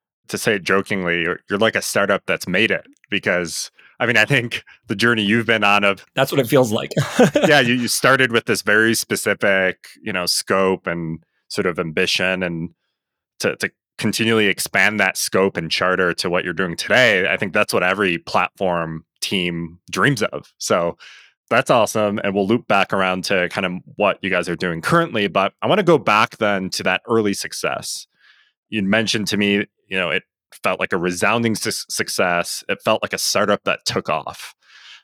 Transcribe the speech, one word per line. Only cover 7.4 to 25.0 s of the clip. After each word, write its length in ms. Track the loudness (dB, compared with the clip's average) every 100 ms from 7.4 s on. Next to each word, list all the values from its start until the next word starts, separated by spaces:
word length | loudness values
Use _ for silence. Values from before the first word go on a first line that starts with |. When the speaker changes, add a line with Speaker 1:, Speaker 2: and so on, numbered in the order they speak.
| 4
Speaker 1:
Yeah, 140 | 4
you, 120 | 4
you 140 | 2 0
started 460 | 0 4 4 4
with 140 | 2 0
this 160 | -2
very 320 | 2 4 4 2
specific, 920 | -2 -4 -2 0 2 2 2 -2 -12 -16
you 100 | -8
know, 140 | -6 -2
scope 640 | -4 0 2 2 0 -4
and 360 | -6 -6 -8 _ _ _
sort 200 | -4 -4
of 120 | -2
ambition, 640 | -4 -2 -2 -2 -2 -2
and 280 | -4 -4 -8 _ _ _ _ _ _ _
to, 160 | -4 -4
to 160 | -8 _ _ -6
continually 500 | -4 -2 0 2 2
expand 520 | 0 -2 2 2 2
that 160 | 0 0
scope 400 | -2 0 0 0
and 160 | -6
charter 420 | -2 0 2 0 0
to 140 | -2
what 140 | -2
you're 100 | -4
doing 220 | -4 -6 -4
today, 560 | 0 4 4 4 0
I 60 | -2
think 160 | -2
that's 200 | 0 0
what 80 | 0
every 360 | 0 2 0 -2
platform 880 | -2 -2 -2 -2 -2 -2 -4 -8 -14 _
team 580 | -4 -2 -2 -4 -8 -12 _
dreams 320 | -2 0 0
of. 320 | -4 -6 -14 _
So 400 | -2 0 0 -6 -14 -20 -20 _ -2
that's 220 | 0 4
awesome. 480 | 2 4 2 0 2
And 120 | 0 2
we'll 100 | 2
loop 220 | 0 2
back 240 | 2 2
around 320 | 0 0 0 0
to 220 | 0 0
kind 160 | -2 -4
of 60 | -6 -12 0
what 240 | 0 2
you 80 | -2
guys 200 | -2 -2
are 60 | -4
doing 240 | -4 -4
currently. 460 | 0 0